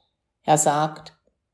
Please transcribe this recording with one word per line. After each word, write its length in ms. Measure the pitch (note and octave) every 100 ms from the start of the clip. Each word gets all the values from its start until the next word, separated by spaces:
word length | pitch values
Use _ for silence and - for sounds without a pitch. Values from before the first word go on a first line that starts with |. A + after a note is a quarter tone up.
| _ _ _ _
Er 160 | - D3+
sagt, 540 | D#3 D3 D#3 D#3 - - _ _ _